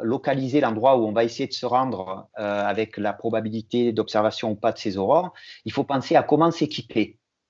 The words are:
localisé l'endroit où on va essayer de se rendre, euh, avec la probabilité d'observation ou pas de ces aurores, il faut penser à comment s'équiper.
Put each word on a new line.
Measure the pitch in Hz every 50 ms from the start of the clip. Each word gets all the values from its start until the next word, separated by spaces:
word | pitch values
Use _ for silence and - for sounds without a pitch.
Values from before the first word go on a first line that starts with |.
| 113
localisé | 113 123 135 - 147 135 135 131 127 127 147
l'endroit | 131 117 110 110 113 135 135 123
où | 113 110
on | 104
va | 117 117
essayer | 117 - - 139 135
de | -
se | - -
rendre, | 120 120 127 131 131 113 92 95 92 95 98 104 - _ 110
euh, | 107 104 101 101 101
avec | 101 101 107 110 107 - 104
la | 101 104
probabilité | 98 - - 117 113 110 110 110 107 113 110 - - 123 120 120
d'observation | 110 110 107 - - 110 107 110 - - - 113
ou | 107
pas | 104 - 113
de | 107 -
ces | - 110 92 98
aurores, | 95 101 139 165 180 175 - - - - - - _
il | 113
faut | - 139 143
penser | - 143 135 - - 165
à | 147
comment | 127 - 156 147 160 170
s'équiper. | 165 - 160 143 - - - - - 113 104 - - _ _ _ _ _ _ _